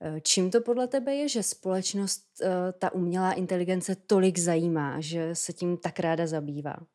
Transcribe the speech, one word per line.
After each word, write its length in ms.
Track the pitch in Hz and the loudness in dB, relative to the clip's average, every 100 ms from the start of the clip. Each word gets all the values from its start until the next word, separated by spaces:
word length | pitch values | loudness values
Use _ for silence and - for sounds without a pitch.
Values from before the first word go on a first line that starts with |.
Eh, 200 | 160 156 | -8 -4
čím 300 | - 202 185 | 0 2 4
to 100 | 233 | 2
podle 260 | 233 240 254 | 2 0 0
tebe 260 | 277 247 | -2 -2
je, 140 | 277 285 | -2 -2
že 140 | 240 | -2
společnost, 840 | 190 - 190 185 185 202 196 - _ - | -4 -4 -2 -2 -2 -2 -2 -4 _ -4
eh, 60 | 190 180 185 185 | -2 0 -2 -2
ta 140 | 190 | -2
umělá 400 | 185 175 180 185 | 0 0 2 0
inteligence 600 | 185 180 180 180 185 180 185 - | 0 0 0 0 0 -2 -4 2
tolik 320 | 202 185 175 | 4 6 4
zajímá, 640 | 170 165 170 160 143 139 | 2 4 4 2 0 -2
že 340 | 151 165 165 | -4 -4 -2
se 180 | 170 - | -4 -6
tím 240 | 165 175 175 | -4 -2 -2
tak 240 | 175 - | -4 -2
ráda 260 | 170 165 165 | 0 2 0
zabývá? 500 | 160 147 147 147 - 165 | -2 -4 -6 -6 -10 -14